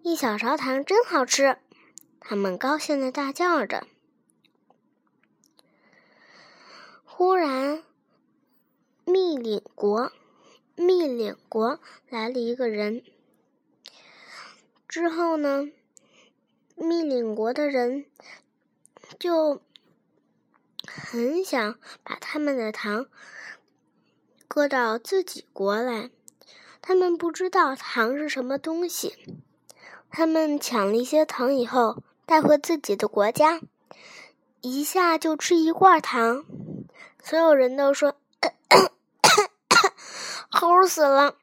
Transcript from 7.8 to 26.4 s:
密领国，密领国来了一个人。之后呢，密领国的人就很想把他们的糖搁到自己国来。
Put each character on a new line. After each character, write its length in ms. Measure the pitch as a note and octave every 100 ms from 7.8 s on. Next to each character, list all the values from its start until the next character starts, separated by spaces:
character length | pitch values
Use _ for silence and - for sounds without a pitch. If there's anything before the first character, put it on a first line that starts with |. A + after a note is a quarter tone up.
| _ _ _ _ _ _ _ _ _ _ _ _
密 320 | - F#4+ F#4 C#4
领 240 | A3+ G3+ -
国， 360 | - G#3 G#3+ C#4 _ _ _ _ _ _
密 300 | - F4 F#4
领 320 | D#4 A#3+ G#3 - _
国 320 | A3 A3+ D#4 - - _
来 180 | A#3 A3+
了 120 | B3+
一 160 | A#3
个 120 | B3 A#3+
人。 360 | G#3 G#3 A3+ _ _ _ _ _ _ _ _ - - - - - - - - _ _ -
之 220 | D#4+ E4+
后 280 | D#4+ E4+ D#4+
呢， 320 | C#4+ C#4 D4 _ _ _ _ _ _ _ _ _ _
密 280 | - E4 E4+
领 320 | D#4 B3+ A3+
国 180 | G#3 A3
的 160 | C4+ D4
人 360 | C4+ B3 C#4 C#4 _ - - _ _ _ _ _ - - -
就 420 | F4 E4 D#4 C#4+ _ _ _ _ _ _ _ _ _ _ _ - -
很 580 | - - A#3+ A#3+ E4
想 340 | F#4+ C4+ G#3+ A#3+ - -
把 120 | -
他 240 | - - D4+
们 180 | D4 C4
的 140 | A3
糖 340 | G#3+ G#3+ G#3+ C4+ _ - - - - _ _ _ _ _ _ _ _ _
搁 200 | - C#4+
到 300 | C4+ A#3 A3+
自 260 | - F#4+
己 220 | F#4 - _
国 260 | - G3 G#3
来。 300 | B3 A3+ A#3+ _ - _